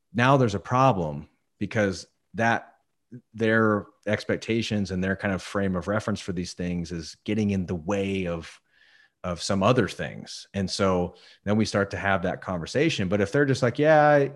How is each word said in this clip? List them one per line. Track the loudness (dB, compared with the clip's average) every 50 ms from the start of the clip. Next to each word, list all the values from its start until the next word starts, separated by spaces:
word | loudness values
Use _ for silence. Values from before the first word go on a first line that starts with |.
| _ _ 0
now | 2 4 6 6
there's | 6 4 2 0
a | -2
problem | -4 0 2 4 4 4 4 2 0 -4 -4 -8 -10 -14 _ _ _ _ _ -8
because | -8 -4 0 0 0 0 0 -4 -10 _ _ _ _ _ -4
that, | 0 2 2 2 0 -2 -8 _ _ _ _ _ _ _ _ -20 -20 _ _ -6
their | -2 0 2 4 4 4 4 2 0 -2 -6 _ _ -4
expectations | -4 -4 -2 -2 -4 -4 -4 -2 -2 -2 -2 -2 -2 -2 -2 -2 -2
and | -2 -2 -2
their | -2 -2
kind | -2 -2 -4 -4
of | -4
frame | -6 -4 -4 -2 -2 0 -2
of | -2 -2 -2
reference | -4 -2 -2 -4 -6 -6
for | -6 -6 -6
these | -6 -6 -8 -8
things | -8 -6 -6 -4 -6 -6 -6
is | -8 -10 -10 -12 -16 -12 -6
getting | -4 -2 0 0 0
in | 0 0 -2
the | -2 -4
way | -6 -4 -2 -2 -2 -2 -2 -2 -4 -4 -4
of, | -6 -6 -8 -12 -18 -20 _ _ _ _ _ _ _ _ _ _ _ _ -8
of | -8 -6 -6
some | -4 -2 0 2 4
other | 4 4 4 2 0
things. | -2 -6 -8 -8 -10 -12 -16 -16 -16 -18 -14 _ -6
And | -6 -4 -4
so | -2 0 2 2 2 2 0 -2 -6 -12 -20 -20 -20 _ -4
then | -2 0 0
we | 0
start | 2 2 0 0 0
to | -4 -4
have | 0 0 0 0 0
that | -2 -4 -6
conversation. | -6 -6 -6 -6 -6 -4 -2 0 0 0 0 -2 -2 0
But | 0 0
if | 0 2
they're | 2 2 2
just | 2 2 2 0
like, | 0 2 2
"Yeah, | 4 6 6 8 8 8 6 6 4 2 -2